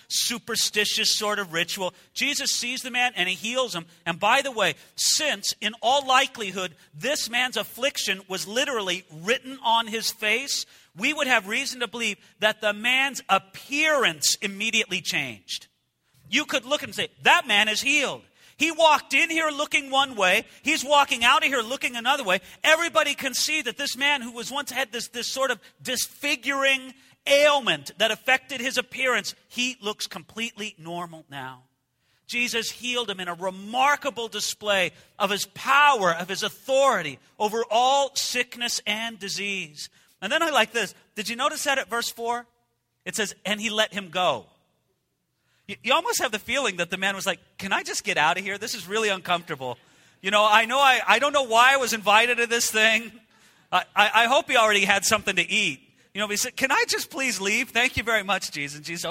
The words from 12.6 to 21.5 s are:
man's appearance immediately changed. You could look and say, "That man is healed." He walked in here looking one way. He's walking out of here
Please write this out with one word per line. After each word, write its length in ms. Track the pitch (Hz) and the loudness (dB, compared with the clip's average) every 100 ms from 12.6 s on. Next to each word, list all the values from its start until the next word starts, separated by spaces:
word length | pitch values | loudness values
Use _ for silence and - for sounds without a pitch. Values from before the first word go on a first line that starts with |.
| 214 | -4
man's 480 | 208 233 262 277 247 - | -2 0 0 0 -4 0
appearance 1080 | 190 185 - - 285 311 294 196 156 - - | 0 0 -20 -6 0 2 4 2 2 0 0
immediately 580 | 202 196 220 220 214 180 | -4 -6 -2 0 -2 -4
changed. 680 | - 170 135 98 - - - _ _ _ _ _ - | -4 -4 -6 -10 -12 -12 -14 _ _ _ _ _ -4
You 140 | 254 | -2
could 220 | 294 254 233 | -2 -4 -2
look 180 | 285 | -4
and 100 | 240 | -4
say, 140 | 208 165 _ | -8 -8 _
"That 260 | 151 339 285 | 4 4 4
man 220 | 208 214 | 2 2
is 120 | 208 | 0
healed." 440 | 254 294 240 127 - _ - - | 0 0 0 -6 -14 _ -14 -4
He 140 | 320 | -2
walked 420 | 320 320 285 - | 4 6 6 2
in 160 | 269 330 | 0 2
here 200 | 320 311 | 0 -2
looking 420 | 285 302 311 277 | -2 -2 -2 0
one 240 | 269 277 220 | 0 0 2
way. 300 | 185 208 - - | 4 4 0 -8
He's 200 | 269 302 | -2 -2
walking 400 | 254 294 277 254 | 4 4 4 2
out 200 | 240 302 | 4 4
of 40 | |
here 140 | 311 | 4